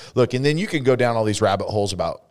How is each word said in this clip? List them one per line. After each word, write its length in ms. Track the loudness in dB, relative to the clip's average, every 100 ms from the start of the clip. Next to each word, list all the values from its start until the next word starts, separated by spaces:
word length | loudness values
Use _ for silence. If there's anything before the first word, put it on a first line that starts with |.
| -6
Look, 180 | 0 0
and 100 | 2
then 140 | 0 0
you 100 | -2
can 160 | -2
go 140 | 0 2
down 200 | 2 2
all 80 |
these 180 | 0 2
rabbit 240 | 2 2 -2
holes 260 | -2 -2
about, 300 | -2 -4 -6 _